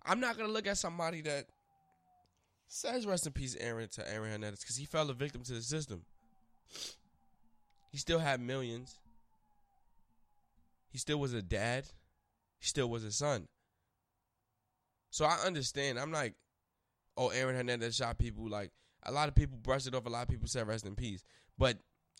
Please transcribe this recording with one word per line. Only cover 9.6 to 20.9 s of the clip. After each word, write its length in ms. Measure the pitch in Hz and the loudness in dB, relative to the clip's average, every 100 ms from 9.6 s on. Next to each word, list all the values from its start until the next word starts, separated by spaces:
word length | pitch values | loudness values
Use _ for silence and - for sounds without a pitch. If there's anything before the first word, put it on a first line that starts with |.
| _ _ - - - _ _ _ _ _ - _ _ | _ _ -20 -20 -20 _ _ _ _ _ -20 _ _
He 80 | 127 | -6
still 220 | - 151 | 0 0
was 140 | 139 | 2
a 80 | 117 | 0
dad. 500 | 90 104 113 127 - - _ _ _ _ _ _ | 0 0 2 0 -4 -14 _ _ _ _ _ _
He 60 | - | -2
still 240 | 147 123 | 2 2
was 140 | 117 | 0
a 80 | 107 | -2
son. 360 | 101 147 120 76 _ _ _ _ _ _ _ _ _ _ _ _ _ _ _ _ | 0 2 0 -4 _ _ _ _ _ _ _ _ _ _ _ _ _ _ _ _
So 160 | - 151 | 2 4
I 120 | 135 | 4
understand. 600 | - 147 123 - 143 123 | 2 0 -2 0 0 0
I'm 120 | 147 | -2
like, 240 | 160 120 - _ _ _ _ _ _ _ - | -2 -2 -6 _ _ _ _ _ _ _ 0
"Oh, 120 | 127 | 2
Aaron 260 | 120 131 127 | 2 2 2
Hernandez 400 | 123 120 117 113 | 0 0 0 0
shot 220 | 117 117 | 0 0
people." 300 | 120 107 110 | 0 -2 -6
Like, 240 | 104 98 _ _ _ | -4 -6 _ _ _
a 80 | - | -2
lot 180 | 143 151 | 0 4
of 60 | 139 | 6
people 220 | 143 123 | 6 4
brushed 300 | 123 135 131 | 2 2 2
it 80 | 127 | -2
off. 100 | 117 | -2
A 40 | |
lot 120 | 117 | -2
of 80 | 123 | 0
people 180 | 120 117 | 0 0
said, 200 | 127 107 | 0 0
"Rest 180 | 110 | -2
in 100 | 101 | -4